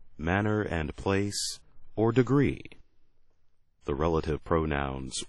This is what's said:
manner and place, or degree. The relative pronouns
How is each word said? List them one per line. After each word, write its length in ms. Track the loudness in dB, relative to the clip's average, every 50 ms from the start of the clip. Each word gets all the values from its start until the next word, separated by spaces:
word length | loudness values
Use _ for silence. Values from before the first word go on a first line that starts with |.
| -18 -16 -10
manner 460 | -4 0 2 2 2 2 2 2 0 0
and 300 | 0 -2 -2 -2 -4 -4
place, 640 | -4 0 0 2 2 0 -2 -4 -4 -6 -6 -8 -12 -16 -20 -16 -14 -14 -6 -2
or 160 | 0 2 4
degree. 520 | 4 4 4 4 4 4 4 4 0 -2 -8 -16 -18 -20 -20 _ _ -20 -20 -20 _ -20 -20 -20 _ _ -20 -20 _ _ _ _ _ _ -6
The 100 | -4 -2
relative 480 | 0 2 2 2 2 0 0 -2 -2 0
pronouns 800 | 2 2 2 2 2 0 0 -2 -2 -4 -6 -8 -8 -8 -8 -8